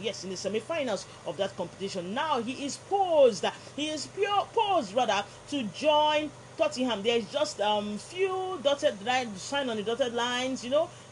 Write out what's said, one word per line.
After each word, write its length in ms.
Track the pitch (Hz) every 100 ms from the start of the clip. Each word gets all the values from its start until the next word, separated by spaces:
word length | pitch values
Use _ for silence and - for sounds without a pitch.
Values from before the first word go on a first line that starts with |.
Yes, 220 | 208 -
in 80 | 185
the 60 | 180
semi-finals 680 | 190 214 226 330 262 196 - - -
of 100 | 160
that 180 | - -
competition. 580 | 170 - 190 190 175
Now 260 | 233 311 269
he 240 | 226 254
is 120 | 277 - -
posed, 560 | 392 370 320 262 190 208 - -
he 140 | - 302
is 180 | 302 -
pure 400 | - 403 403 -
posed, 420 | - 415 359 202
rather, 300 | 214 233 196 202 - -
to 160 | 285 214
join 560 | - 302 302 302 302 302 - - -
Tottenham. 460 | 302 269 254 214
There 140 | 202 233
is 120 | 208
just, 280 | 285 302 -
um, 380 | 202 214 208 208
few 600 | - 359 381 370 370 370
dotted 420 | 254 277 294 220
lines, 380 | 202 254 240 190
sign 260 | - 277 262
on 80 | 220
the 60 |
dotted 320 | 202 233 254
lines, 480 | 233 240 247 262 262
you 80 | 240
know, 180 | 285 339 - -